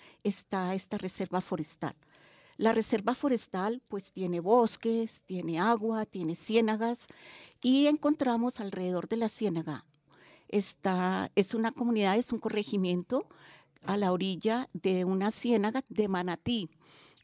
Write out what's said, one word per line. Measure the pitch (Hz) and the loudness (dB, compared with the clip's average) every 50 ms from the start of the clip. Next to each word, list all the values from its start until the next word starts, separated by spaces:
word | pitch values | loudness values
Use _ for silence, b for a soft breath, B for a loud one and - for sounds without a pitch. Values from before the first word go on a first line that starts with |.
| B B B B B | B B B B B
está | 208 196 - - - - 190 185 180 190 | -4 -4 -4 -6 -4 -4 -2 -2 0 -2
esta | 190 - - - 202 | -4 -4 -6 -8 -6
reserva | - 185 - - 196 - - 311 | -6 -6 -6 -6 -6 -2 -2 -4
forestal. | - - 196 160 151 - - - - 139 - _ b b b b b b b b b b b b | -2 -2 -4 -6 -6 -6 -8 -8 -8 -8 -8 _ b b b b b b b b b b b b
La | - 220 226 | 0 2 2
reserva | 220 220 - 247 214 196 233 254 | 2 0 0 0 0 0 -2 -2
forestal, | - - 285 254 220 - - - 185 185 214 233 254 _ - | 0 0 0 0 0 -2 -4 -6 -4 -2 -2 -4 -6 _ -8
pues, | - 196 - - - | -10 -8 -8 -8 -8
tiene | 190 190 180 175 170 | -6 -4 -2 -2 -2
bosques, | 165 190 226 247 233 220 - - - 226 226 226 226 226 - - _ | 2 4 6 6 6 4 2 -2 -2 0 0 0 -2 -4 -6 -14 _
tiene | - 185 180 170 165 165 160 | -8 -6 -6 -4 -2 0 0
agua, | 185 220 233 208 208 226 226 220 214 | 2 2 2 2 0 -2 -2 -2 -4
tiene | - - 190 175 160 170 | -4 -6 -4 -4 -4 -4
ciénagas, | - - - 220 226 226 214 220 208 226 233 240 - - - B B B B B B B B B B | -4 -4 2 2 4 4 4 2 0 0 -2 -2 -4 -8 -14 B B B B B B B B B B
y | - 247 262 269 285 294 | 2 4 4 6 6 6
encontramos | 294 302 - 294 302 - 285 254 233 226 233 247 - - | 4 4 2 2 2 2 2 0 2 2 0 -2 -2 -4
alrededor | 214 196 190 185 185 180 180 175 - - | -8 -6 -6 -4 -2 -2 -2 -2 -2 -2
de | 226 233 | -2 0
la | 233 214 | 0 -2
ciénaga, | - - 220 202 165 165 156 160 147 - - _ _ _ _ _ b b b b b b b b | -2 0 -2 0 0 -2 -2 -4 -6 -8 -10 _ _ _ _ _ b b b b b b b b
está, | - 208 196 - - _ - 196 185 180 180 185 185 190 196 - - | -2 0 0 0 -4 _ -2 0 0 2 2 2 0 0 -2 -2 2
es | - 196 - - | 2 2 2 2
una | 226 226 226 | 0 0 -2
comunidad, | 262 - 247 240 233 214 202 190 190 226 | -2 -2 -2 0 2 2 2 4 2 2
es | 247 - | 2 0
un | 240 220 | -4 -4
corregimiento | - 220 214 208 214 - - 202 185 180 180 180 175 - 240 277 427 - B B B B B B B B B _ | -4 -2 -2 -2 -2 0 0 0 2 2 0 0 0 0 -2 -2 -2 -4 B B B B B B B B B _
a | - - 190 208 | -6 -4 -2 0
la | 202 185 | 2 2
orilla | 185 175 185 190 185 160 - 220 220 247 262 - - | 2 2 0 -2 -2 -2 0 0 0 0 -2 -6 -8
de | 170 - 190 190 180 180 | -2 0 0 2 2 2
una | 180 190 190 190 214 | 2 2 2 0 0
ciénaga | 220 - - 240 240 214 196 214 220 269 - - | -2 -2 0 2 2 4 2 2 -2 -2 -6 -6
de | 180 185 214 196 | -2 -2 0 0
Manatí. | 190 175 180 180 170 - - 247 240 226 180 - _ B B B B B B B B B | 0 -2 -2 -2 -4 -4 -2 -2 -2 -2 -2 -6 _ B B B B B B B B B